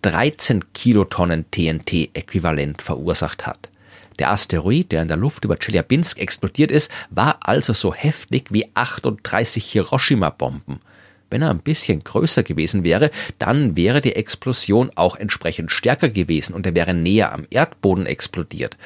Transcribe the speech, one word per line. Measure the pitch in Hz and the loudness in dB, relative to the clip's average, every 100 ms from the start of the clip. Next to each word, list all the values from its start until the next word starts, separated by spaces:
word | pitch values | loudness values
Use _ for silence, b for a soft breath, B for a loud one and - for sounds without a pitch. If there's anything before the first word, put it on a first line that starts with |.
dreizehn | 101 80 135 151 - 110 - | 0 2 0 0 0 0 -2
Kilotonnen | - 123 107 98 - 87 82 78 | -2 4 4 4 0 0 0 -2
T | - 80 | -2 0
N | 80 | -2
T | - 87 78 | -2 -2 -2
Äquivalent | - - 95 82 76 71 73 | -6 -6 -2 0 0 -2 -6
verursacht | - 67 80 85 76 - - | -6 -4 -2 -2 -4 -6 -10
hat. | - - _ B B B B | -10 -16 _ B B B B
Der | 67 | 0
Asteroid, | 101 - 85 80 139 180 | 0 0 -2 2 0 2
der | 80 | 0
in | 82 | 0
der | 78 | 0
Luft | 120 - 104 | -2 -2 -2
über | 82 | -2
Tscheljabinsk | - 85 80 139 170 - | 0 0 2 0 0 -4
explodiert | - - 95 - 151 | -6 -4 -4 0 2
ist, | 151 - B B | 2 0 B B
war | - 131 - | 0 0 0
also | - 143 - | 0 0 0
so | 110 95 | 0 -2
heftig | - 147 151 - 127 - | -2 -2 -2 -2 -4 0
wie | 107 - | -2 0
achtunddreißig | - 120 - - 104 - 101 117 - - | -2 -2 -2 -4 -4 -2 -2 0 -4 -2
Hiroshima-Bomben. | 107 90 135 - 123 82 - 65 69 - 69 _ b b b b | 0 2 2 2 2 2 0 -4 -6 -10 -12 _ b b b b
Wenn | 120 | -2
er | 156 | 0
ein | 90 | 0
bisschen | - 156 - 82 | -2 -2 0 -2
größer | - - 165 - | 0 0 2 2
gewesen | 104 78 80 101 | 0 0 0 2
wäre, | 85 87 147 B B B | 2 4 2 B B B
dann | - 131 135 | 0 2 2
wäre | 80 90 139 | 4 4 4
die | 131 | 2
Explosion | - 107 - - 123 - 104 131 - | 0 -4 -4 -4 -2 2 2 2 2
auch | 90 - | 0 0
entsprechend | 101 - 85 - 80 | -6 -4 -4 -4 -4
stärker | - 113 135 151 | -2 0 2 2
gewesen | 107 85 80 - | 0 0 0 -2
und | 90 95 | -4 -2
er | |
wäre | 87 85 | 0 2
näher | 87 85 104 98 | 2 4 4 2
am | - 78 | 0 -4
Erdboden | 120 147 - 98 92 | 0 0 0 2 2
explodiert. | 92 - - - 82 78 57 - | 0 -4 -6 -6 -8 -6 -8 -10